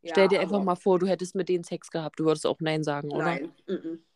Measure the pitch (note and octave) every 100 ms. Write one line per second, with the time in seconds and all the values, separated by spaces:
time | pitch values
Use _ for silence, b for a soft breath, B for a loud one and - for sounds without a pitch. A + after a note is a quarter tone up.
0 | E3+ E3 F#3+ F#3 F3+ G3+ F#3+ F3+ G3 F3+
1 | F#3+ F3 F3+ F#3+ F3 F3+ E3+ E3 - E3+
2 | D3+ - D#3+ D#3 - C#3+ D#3+ D#3 D3+ C#3+
3 | D3 D3 E3 E3 D#3+ _ - F3+ E3 E3
4 | _